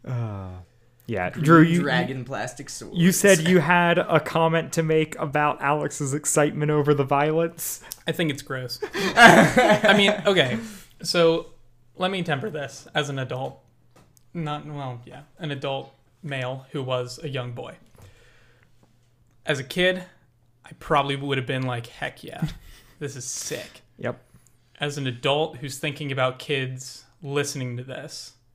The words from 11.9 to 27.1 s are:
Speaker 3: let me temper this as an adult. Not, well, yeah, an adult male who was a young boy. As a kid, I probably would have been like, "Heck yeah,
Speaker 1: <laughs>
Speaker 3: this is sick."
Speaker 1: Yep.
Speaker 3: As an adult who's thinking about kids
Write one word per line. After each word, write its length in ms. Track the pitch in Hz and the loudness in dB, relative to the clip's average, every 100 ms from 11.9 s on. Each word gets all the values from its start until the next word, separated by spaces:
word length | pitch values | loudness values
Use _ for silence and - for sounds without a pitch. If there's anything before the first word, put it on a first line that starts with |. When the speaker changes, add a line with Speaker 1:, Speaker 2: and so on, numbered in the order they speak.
| - | -6
Speaker 3:
let 140 | 185 | -4
me 120 | 196 | -2
temper 280 | 165 139 214 | -2 -4 -4
this 360 | 151 135 - - | -8 -10 -14 -6
as 140 | 151 143 | -4 -4
an 100 | 139 | -6
adult. 420 | 127 131 135 - _ _ _ _ _ _ _ | -6 -6 -8 -12 _ _ _ _ _ _ _
Not, 320 | 175 151 147 147 | -8 -6 -8 -10
well, 340 | 143 135 120 123 | -10 -10 -10 -16
yeah, 160 | - - _ | -20 -20 _
an 120 | 160 | -10
adult 440 | 139 143 135 135 _ _ _ | -6 -6 -6 -8 _ _ _
male 440 | 147 139 127 135 - | -10 -6 -6 -8 -10
who 100 | 147 | -8
was 360 | 127 127 123 - | -4 -4 -4 -10
a 60 | 156 | -8
young 240 | 131 123 | -8 -8
boy. 240 | 120 120 - _ - - - - _ _ _ _ _ _ _ _ _ _ _ - | -10 -14 -16 _ -20 -20 -20 -20 _ _ _ _ _ _ _ _ _ _ _ -6
As 120 | 139 | -6
a 60 | |
kid, 380 | 135 180 180 185 - _ _ _ _ _ | -4 0 0 0 -8 _ _ _ _ _
I 80 | - - | -20 -20
probably 380 | - 151 139 139 | 0 0 0 -4
would 220 | 139 135 | -2 -4
have 80 | 123 | -2
been 160 | 131 | -4
like, 240 | 131 120 117 | -4 -6 -10
"Heck 380 | - 139 - | -10 -10 -10
yeah, 220 | - - 160 - - | -18 -6 -6 -6 -20
Speaker 1:
<laughs> 260 | - - _ | -20 -20 _
Speaker 3:
this 180 | 143 123 | -12 -10
is 80 | |
sick." 580 | - - - 139 - - _ _ | -12 -10 -8 -10 -12 -20 _ _
Speaker 1:
Yep. 220 | 120 120 _ _ _ _ _ _ | -10 -10 _ _ _ _ _ _
Speaker 3:
As 180 | 147 143 | -8 -4
an 80 | 135 | -6
adult 520 | 120 143 147 156 123 | -4 -2 0 -2 -6
who's 200 | 143 - | -12 -8
thinking 320 | 156 - 143 | -8 -6 -6
about 260 | 135 127 127 | -2 -2 -2
kids 680 | - 139 131 131 - - _ | -6 -4 -4 -8 -14 -18 _